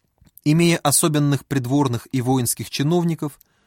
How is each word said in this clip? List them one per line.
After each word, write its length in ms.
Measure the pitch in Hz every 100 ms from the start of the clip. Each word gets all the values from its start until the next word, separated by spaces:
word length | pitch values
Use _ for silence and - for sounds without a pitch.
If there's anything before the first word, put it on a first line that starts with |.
| _ _ _ _
Имея 340 | 143 160 170 170
особенных 680 | 147 - 170 151 147 139 -
придворных 600 | 135 120 143 143 117 -
и 100 | 131
воинских 480 | 123 131 117 - 113
чиновников, 680 | - 143 175 170 160 151 - _ _